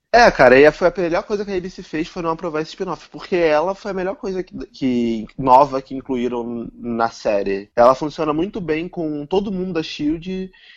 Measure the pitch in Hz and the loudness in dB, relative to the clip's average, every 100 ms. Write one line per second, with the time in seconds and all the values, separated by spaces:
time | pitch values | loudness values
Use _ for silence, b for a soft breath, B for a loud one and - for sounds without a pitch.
0 | _ 233 220 - 131 127 147 - 180 170 | _ 4 6 6 8 8 8 6 0 0
1 | 170 175 208 208 202 190 185 - 185 156 | -2 -2 -4 -6 -4 -6 -8 -14 -10 -8
2 | 175 185 165 165 175 151 156 - 185 151 | -8 -6 -6 -4 -4 -6 -8 -8 -8 -8
3 | - - - 180 165 151 175 196 208 190 | -12 -18 -4 0 2 2 0 -4 -8 -6
4 | 185 - 196 185 180 - - - 135 123 | -6 -6 -8 -8 -8 -12 -16 -6 -2 0
5 | 117 113 110 - 131 127 143 131 - 135 | 0 -2 -8 -4 4 6 4 0 -8 -12
6 | 123 127 120 120 117 120 113 - 117 117 | -6 -4 -4 -4 -6 -8 -12 -12 -8 -4
7 | 117 - 117 101 98 98 101 - 120 131 | -4 -4 -4 -2 -2 -6 -6 4 4 4
8 | 156 156 156 151 196 220 165 156 180 - | -2 -4 -4 -2 -4 -6 -6 -4 -6 -8
9 | 156 147 147 190 208 185 185 160 160 - | -8 -8 -4 -2 -2 -4 -4 -6 -6 -4
10 | 151 165 175 185 190 b b | -4 -4 -6 -8 -10 b b